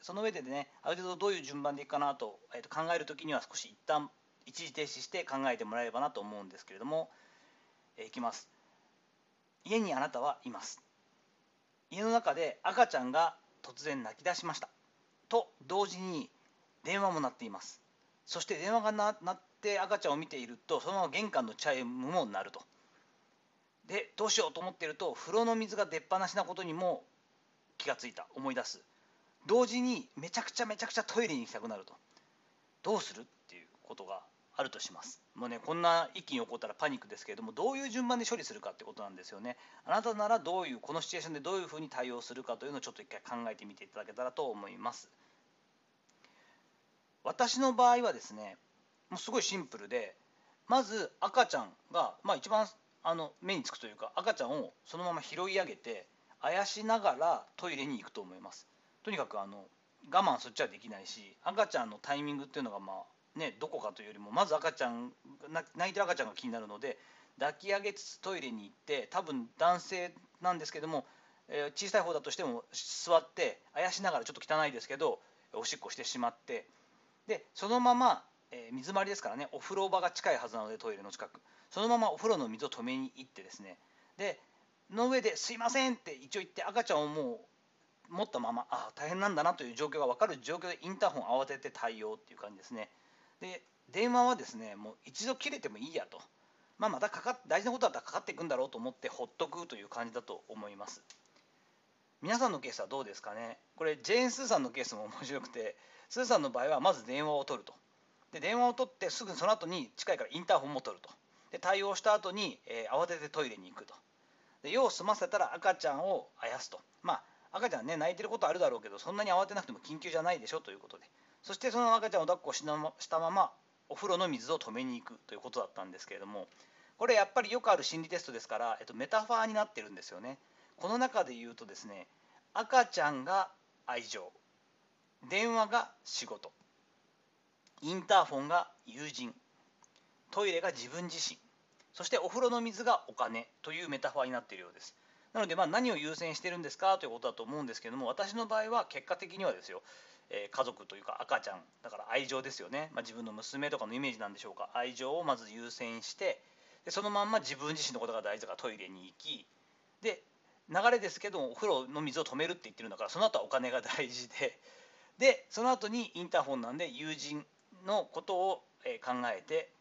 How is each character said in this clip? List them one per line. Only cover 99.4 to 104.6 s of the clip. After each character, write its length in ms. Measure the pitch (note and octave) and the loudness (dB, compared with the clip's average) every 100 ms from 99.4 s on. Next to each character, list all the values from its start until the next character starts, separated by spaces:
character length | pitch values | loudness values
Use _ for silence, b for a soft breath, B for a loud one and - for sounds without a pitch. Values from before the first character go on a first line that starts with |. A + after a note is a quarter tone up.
| - | -4
く 180 | F3 E3+ | -4 -10
と 100 | A2 | -12
い 80 | |
う 40 | G2+ | -10
感 220 | A#2 A#2 | -6 -6
じ 40 | |
だ 80 | A#2+ | -6
と 220 | A2 F2+ - | -8 -12 -12
思 200 | A2 G#2 | -12 -12
い 60 | G2 | -12
ま 120 | G2+ | -14
す。 140 | - - - _ _ _ _ _ _ _ _ _ - | -14 -18 -20 _ _ _ _ _ _ _ _ _ -8
皆 160 | D#3+ A#3+ | 0 4
さ 120 | B3+ | 4
ん 20 | |
の 80 | D3+ | 2
ケ 100 | C3 | -4
ー 40 | |
ス 80 | - | -8
は 60 | D3 | -4
ど 120 | C#3 | -4
う 60 | B2+ | -4
で 100 | - | -8
す 60 | |
か 120 | A2 | -10
ね。 260 | G#2+ A2+ - _ - | -8 -8 -10 _ -4
こ 80 | D#3+ | -2
れ、 100 | D3 | 0
ジ 180 | A#2+ | 2
ェ 40 | A#3 | 4
ー 80 | B3+ | 4
ン・ 60 | |
ス 120 | A#3+ | 0
ー 40 | B3 | 2
さ 100 | |
ん 60 | F3+ | 2